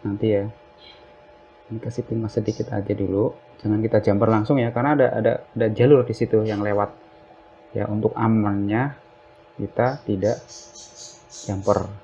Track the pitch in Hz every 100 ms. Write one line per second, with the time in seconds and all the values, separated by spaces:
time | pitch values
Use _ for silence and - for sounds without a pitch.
0 | 104 101 110 104 104 - - - - -
1 | - - - - - - - 113 117 117
2 | 120 113 110 - 107 110 113 104 98 98
3 | 98 98 110 - - - 104 107 110 110
4 | 107 101 110 110 107 143 117 117 139 147
5 | 123 110 113 - - 123 113 107 123 143
6 | 117 110 117 110 110 104 104 101 101 -
7 | - - - - - - - 107 104 107
8 | 107 - 113 110 104 101 101 110 139 139
9 | - - - - - - 101 - 120 143
10 | - 98 101 - - - - - - -
11 | - - - - - 98 98 101 95 101